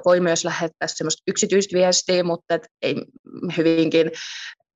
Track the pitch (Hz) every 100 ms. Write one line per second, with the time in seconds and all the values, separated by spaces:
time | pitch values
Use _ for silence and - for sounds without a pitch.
0 | - 180 175 165 170 165 165 - 165 -
1 | 160 160 - 190 202 190 196 180 180 180
2 | - 180 175 170 - 165 - _ - 135
3 | - _ - - 185 165 160 165 156 160
4 | 160 160 - - - - _